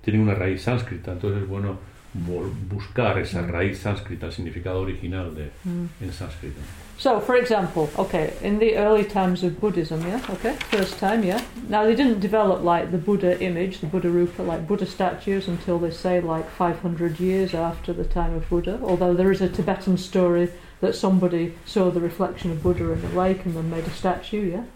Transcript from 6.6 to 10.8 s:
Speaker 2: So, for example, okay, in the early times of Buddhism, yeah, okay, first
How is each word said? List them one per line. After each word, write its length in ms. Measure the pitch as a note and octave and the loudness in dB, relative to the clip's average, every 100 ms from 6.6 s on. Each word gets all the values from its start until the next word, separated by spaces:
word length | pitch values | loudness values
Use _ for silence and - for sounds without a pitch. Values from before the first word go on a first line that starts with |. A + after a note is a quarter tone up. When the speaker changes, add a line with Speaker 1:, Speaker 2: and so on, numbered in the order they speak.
| C#2+ - - - | -12 -14 -18 -2
Speaker 2:
So, 220 | - G#3+ | 2 2
for 160 | G#3 B3 | 4 2
example, 540 | A#3+ G#3+ F3 - D3+ - | 4 2 2 0 -2 0
okay, 340 | F#3 F3 D#3 - | -2 0 -2 -2
in 180 | F#3+ G#3 | -2 2
the 160 | A3+ G#3+ | 4 4
early 260 | G#3 G#3+ | 4 4
times 380 | G3+ F#3+ F#3 F3+ | 4 2 2 2
of 180 | F3+ D#3 | 0 0
Buddhism, 400 | G#3+ F3 D#3+ D#3+ E3+ | 0 0 -2 -2 -2
yeah, 140 | A3 B3+ | -4 -6
okay, 240 | F#3 A3+ - - | -4 -4 -4 -2
first 280 | G#3+ | 0